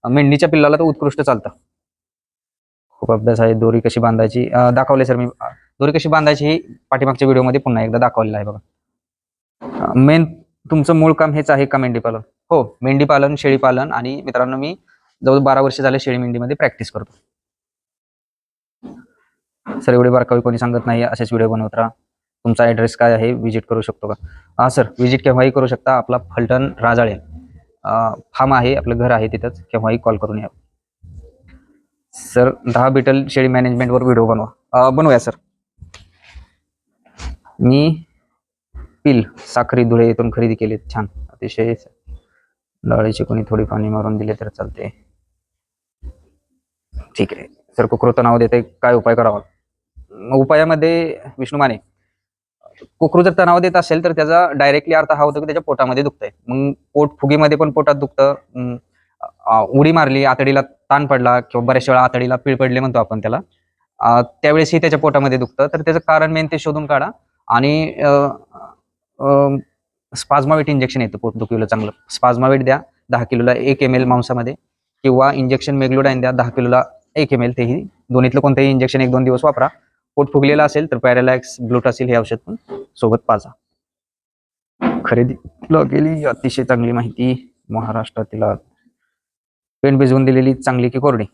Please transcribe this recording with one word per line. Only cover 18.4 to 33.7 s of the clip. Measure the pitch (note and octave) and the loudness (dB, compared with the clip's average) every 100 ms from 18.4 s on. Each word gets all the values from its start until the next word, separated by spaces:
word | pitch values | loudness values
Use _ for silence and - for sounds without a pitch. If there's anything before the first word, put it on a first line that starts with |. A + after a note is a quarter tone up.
| _ _ _ _ - - C6+ _ _ _ _ _ - - | _ _ _ _ -20 -20 _ _ _ _ _ _ -14 -6
सर | - | 0
एवढे | B2 B2 | 2 4
बारकावे | B2 B2 A#2+ | 2 2 -2
कोणी | A#2+ A#2 | -2 -4
सांगत | B2 A#2+ A#2+ | -2 -4 -2
नाही, | A#2 | -2
असेच | A#2+ A#2 A2+ | -2 -4 -4
व्हिडिओ | A#2 A2+ | 0 0
बनवत | A2 G#2+ | -2 -6
राहा. | B2 A#2 _ _ _ _ _ | -4 -4 _ _ _ _ _
तुमचा | A#2+ A2+ | -4 2
ॲड्रेस | A#2 A2+ A2+ - | 2 2 -2 2
काय | A#2 | 2
आहे, | A2+ A2+ | 2 0
व्हिजिट | B2 A2+ A2 - | -2 -4 -6 -4
करू | A2+ | -6
शकतो | G#2+ - G#2 | -4 -10 -10
का? | G#2 - - _ - | -10 -12 -20 _ -2
हा | B2+ | 0
सर, | C3 A#2 | 2 -2
व्हिजिट | - B2 C3 | 0 0 2
केव्हाही | C#3 B2+ C3 | 2 2 2
करू | C3+ C3 | 2 -2
शकता. | B2+ - B2+ | -2 0 -2
आपला | A2+ B2 | -2 -6
फलटण | - - A2+ B2+ C3+ - | -4 -6 -2 -2 -2 -2
राजाळे, | A#2 A#2 A#2 F#2+ D2+ D#2 - - _ _ | 0 2 0 -4 -14 -20 -20 -20 _ _
अ, | G2+ A2 A2+ - _ | -4 -2 -2 -6 _
फार्म | - C3+ | -2 2
आहे, | C3 B2 C3+ | 2 2 0
आपलं | A#2+ A#2 | -2 -2
घर | B2 | 0
आहे | A#2 A2 | 0 0
तिथंच, | G#2 A#2+ - | -6 -8 -10
केव्हाही | - A2+ A2+ A#2 | -8 -4 -2 -2
कॉल | A#2 G#2+ | -2 -2
करून | G#2 G#2+ | -4 -8
या. | G#2+ _ _ _ _ _ - - - _ _ - _ _ _ _ _ | -10 _ _ _ _ _ -20 -20 -20 _ _ -20 _ _ _ _ _
सर | - - B2 B2+ - B2+ | -20 -4 0 2 0 -2
दहा | A#2+ B2+ | 0 2
बिटल | C3+ C3 C3+ C3 | 2 2 0 0
शेळी | C#3 C3 | 0 0
मॅनेजमेंटवर | B2+ B2 | 2 0